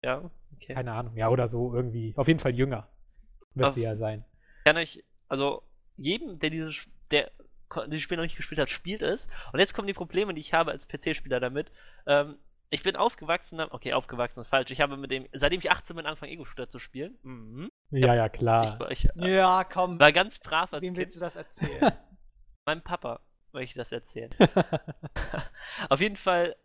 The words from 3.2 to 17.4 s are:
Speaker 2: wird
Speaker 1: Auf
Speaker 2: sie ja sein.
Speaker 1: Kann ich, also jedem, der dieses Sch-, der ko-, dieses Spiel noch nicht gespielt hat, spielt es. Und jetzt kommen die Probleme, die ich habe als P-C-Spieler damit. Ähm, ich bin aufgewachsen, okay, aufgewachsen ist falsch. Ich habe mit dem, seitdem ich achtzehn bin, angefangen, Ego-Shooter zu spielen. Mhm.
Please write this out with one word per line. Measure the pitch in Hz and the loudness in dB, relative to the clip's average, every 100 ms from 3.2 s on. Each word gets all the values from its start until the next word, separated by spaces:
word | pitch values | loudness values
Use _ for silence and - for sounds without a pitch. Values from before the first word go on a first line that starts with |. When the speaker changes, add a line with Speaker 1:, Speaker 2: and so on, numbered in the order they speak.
| - - _ | -20 -20 _
Speaker 2:
wird | - 135 | 0 0
Speaker 1:
Auf | |
Speaker 2:
sie | 131 | 2
ja | 113 | -2
sein. | 107 107 107 - _ _ - | -2 -4 -4 -10 _ _ 2
Speaker 1:
Kann | - 156 | 4 4
ich, | 165 - _ _ _ | 0 -8 _ _ _
also | 139 139 - - - - - | 0 0 -2 -10 -20 -20 -10
jedem, | 139 208 320 170 | -2 -2 -4 -4
der | 156 | -4
dieses | 160 160 | -2 -6
Sch-, | 151 - - - | -8 -12 -20 0
der | 147 - - - - - | 0 0 -8 -20 -20 -12
ko-, | - 117 | -10 -6
dieses | 156 | -6
Spiel | 147 170 | -4 -4
noch | |
nicht | 165 - | -4 -6
gespielt | - 151 | -6 -2
hat, | 139 | -2
spielt | - - 214 | -2 -6 -4
es. | - - - - - | -2 0 -2 -4 -6
Und | 135 | 2
jetzt | 196 | 2
kommen | - 202 | 2 -4
die | |
Probleme, | 196 175 180 208 | -6 -4 -2 -2
die | 165 | -4
ich | 151 | 0
habe | 165 165 | 2 2
als | 147 - | -2 -8
P-C-Spieler | 143 - 156 - 127 | -6 -4 -4 -2 -2
damit. | 123 135 160 - - - - | -2 -4 -8 -12 -20 -16 2
Ähm, | 143 147 147 - _ _ | 2 2 -6 -20 _ _
ich | - | -4
bin | 185 - | -4 2
aufgewachsen, | 214 - 151 170 - 160 160 | 0 0 -4 -4 -2 -6 -6
okay, | 123 131 | -6 -2
aufgewachsen | 131 127 123 120 - | -2 -2 -4 -4 -4
ist | 117 | 0
falsch. | 135 127 | 0 0
Ich | 131 | 0
habe | 143 139 | 0 0
mit | 139 | -6
dem, | 135 131 | -6 -6
seitdem | - 143 180 | 0 0 2
ich | - | 2
achtzehn | 180 - 170 | 2 0 -10
bin, | |
angefangen, | 151 156 143 | -10 -10 -12
Ego-Shooter | 165 143 - 123 | -12 -14 -10 -10
zu | 127 | -10
spielen. | - 127 160 254 | -12 -10 -10 -12
Mhm. | 131 127 | -16 -16